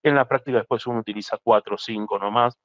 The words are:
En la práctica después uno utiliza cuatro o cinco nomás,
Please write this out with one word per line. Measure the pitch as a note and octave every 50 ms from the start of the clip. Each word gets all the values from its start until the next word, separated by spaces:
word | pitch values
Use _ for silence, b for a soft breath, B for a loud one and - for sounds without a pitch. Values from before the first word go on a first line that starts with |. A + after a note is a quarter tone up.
En | - D3+ C#3+
la | C#3 B2+
práctica | - C3+ C3+ _ C#3+ B2 A#2+
después | A#2+ _ B2+ A2+ -
uno | B2 A#2+ A2+
utiliza | A2 - G#2 G#2+ G2+ - - - _
cuatro | A#2 A2 G#2 - G#2 G#2
o |
cinco | - - - A2+ G#2 G#2+ - G#2
nomás, | G2+ G2 G2+ G#2+ A#2+ A#2+ B2 - _